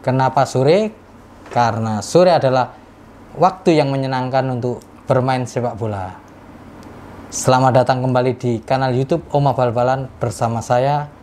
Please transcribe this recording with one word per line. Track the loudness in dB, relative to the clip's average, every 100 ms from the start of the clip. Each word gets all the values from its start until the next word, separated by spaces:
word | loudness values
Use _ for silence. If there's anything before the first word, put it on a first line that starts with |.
Kenapa | -2 0 0 2
sore? | 0 2 2 2 0 -8 -20 -20 -20 -20 -6
Karena | 0 0 0 -4 -4
sore | 2 4 6 4
adalah | 2 0 -2 -6 -20 -20 -20 -20 -18 0
waktu | 0 2 2 2
yang | 2
menyenangkan | -2 -4 -4 -2 -2 -2
untuk | -4 -4 -6 -12 -20 0
bermain | 0 2 -2 -4
sepak | -4 -6 -4
bola. | -6 -6 -8 -12 -20 -20 -20 -20 -20 -20 -20 -20 -20 -20 -14
Selamat | -2 2 4 4
datang | 4 2 0
kembali | 0 0 0 -2
di | -4 -4 -2
kanal | -2 0
YouTube | -2 -2 -4 -2
Oma | 0 0 2
Bal-Balan | 0 0 0 -2 -6 -6
bersama | -6 -4 -4 -4
saya, | 0 0 2 -2 -4 -14